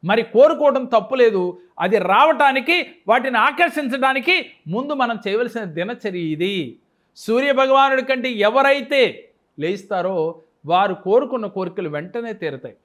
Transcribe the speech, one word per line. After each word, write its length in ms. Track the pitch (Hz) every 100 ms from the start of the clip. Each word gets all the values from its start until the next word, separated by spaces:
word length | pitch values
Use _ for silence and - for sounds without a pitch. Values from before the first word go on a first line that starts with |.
| 160
మరి 140 | 220 226
కోరుకోవడం 500 | 214 294 311 294 269 254 233
తప్పులేదు, 480 | 190 262 233 196 180 175 _ - 180
అది 140 | 208 180
రావటానికి, 680 | 202 302 294 285 262 262 349 277 - -
వాటిని 280 | 233 262 240 233
ఆకర్షించడానికి 880 | 294 349 254 285 262 262 269 247 370 269 _ - 170
ముందు 180 | 285 294
మనం 160 | 240 226 202
చేయవలసిన 360 | 208 240 226 202 156
దినచర్య 560 | 185 247 220 180 165 151
ఇది. 200 | 180 196 135 110 _ _ _ _
సూర్య 280 | - 226 285 262
భగవానుడి 440 | 269 269 269 269 262
కంటే 220 | 262 247 226 202
ఎవరైతే 520 | 247 269 277 269 277 220 120 - _ _ -
లేస్తారో 540 | 156 196 196 196 180 185 160 165 _ _ 143
వారు 220 | 175 202 180 185
కోరుకున్న 400 | 220 269 262 214 196
కోరికలు 340 | 185 180 175
వెంటనే 380 | 147 165 233 233 214
తీరతాయి. 340 | 165 135 127 101